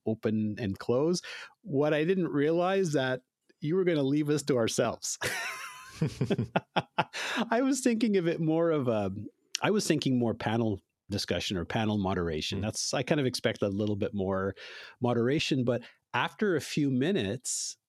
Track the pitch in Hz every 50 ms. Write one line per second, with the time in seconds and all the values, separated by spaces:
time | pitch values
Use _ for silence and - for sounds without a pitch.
0 | - 110 110 - - 113 107 110 107 107 104 - 113 98 98 - - - 117 127
1 | 147 165 185 175 - - - - - - _ _ - 214 147 135 147 151 160 147
2 | 156 170 190 190 170 151 139 147 139 151 165 175 175 185 196 196 190 165 147 143
3 | 131 131 131 127 _ _ _ _ _ _ _ - - 147 165 190 185 175 170 151
4 | 139 135 139 151 156 147 151 143 139 - 143 123 117 117 - - 127 113 101 -
5 | - - - - - - - - - - - - - - - - - - - -
6 | 165 143 - - 127 113 202 - 117 - - - - _ - 165 - - - -
7 | - - - - - - - - - 226 233 233 269 262 285 262 - 254 233 220
8 | 247 226 202 190 170 165 165 151 165 156 160 160 170 170 156 151 131 123 113 107
9 | 101 95 95 104 104 - - _ _ _ - - - 156 202 214 - - 170 139
10 | - 139 127 123 120 113 104 - - 113 110 117 117 110 101 95 _ _ _ _
11 | _ - 98 98 - - 92 87 - - 104 90 85 - - 120 110 107 104 104
12 | 98 92 98 92 85 85 78 78 78 - - 98 92 110 - - - - - 147
13 | 135 - 170 151 135 127 - - - 120 110 - 110 101 98 101 107 104 104 101
14 | 104 98 - 101 95 95 98 95 95 98 95 - - - - - - - - -
15 | 120 120 123 117 113 123 139 160 - - 156 131 123 - 120 117 - - - _
16 | _ _ - 120 139 170 - - 220 208 175 147 - - - - 147 139 135 123
17 | 135 165 202 170 107 95 104 135 - - - - - - - _ _